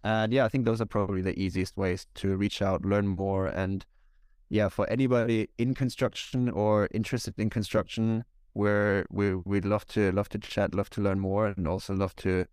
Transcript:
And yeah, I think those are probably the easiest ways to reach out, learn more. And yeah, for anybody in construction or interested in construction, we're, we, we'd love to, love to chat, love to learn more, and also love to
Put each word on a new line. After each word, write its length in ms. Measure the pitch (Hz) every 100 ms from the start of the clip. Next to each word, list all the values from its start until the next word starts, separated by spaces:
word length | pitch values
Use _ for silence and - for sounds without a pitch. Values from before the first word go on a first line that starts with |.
And 300 | 104 110 110
yeah, 120 | 127 113
I 20 |
think 180 | 135 113
those 160 | 113
are 60 | 110
probably 340 | 104 98 95
the 160 | 92 -
easiest 380 | 95 90 92 -
ways 300 | 95 90 - -
to 200 | 98 95
reach 280 | 104 -
out, 200 | 98 92
learn 220 | 98 101 101
more. 400 | 92 98 95 92
And 400 | - 95 98 - _ - _ - _ _
yeah, 200 | 104 101
for 200 | - 101
anybody 600 | 117 131 123 113 113 - -
in 160 | 120 135
construction 760 | 127 - 123 - - 131 123
or 380 | 101 107 107 101
interested 460 | 110 113 120 - -
in 140 | 107
construction, 720 | 113 101 110 - - 113 113 117 _ _ 107
we're, 500 | 104 104 104 98 -
we, 240 | 98 101 95
we'd 300 | 90 101 98
love 200 | 104 -
to, 240 | - 98
love 160 | 95 104
to 100 | 104
chat, 340 | - - 101
love 160 | 95 98
to 100 | -
learn 180 | 101 95
more, 280 | 98 98 107
and 200 | 98 80
also 260 | 92 -
love 220 | 95 95 -
to 300 | 95 92 90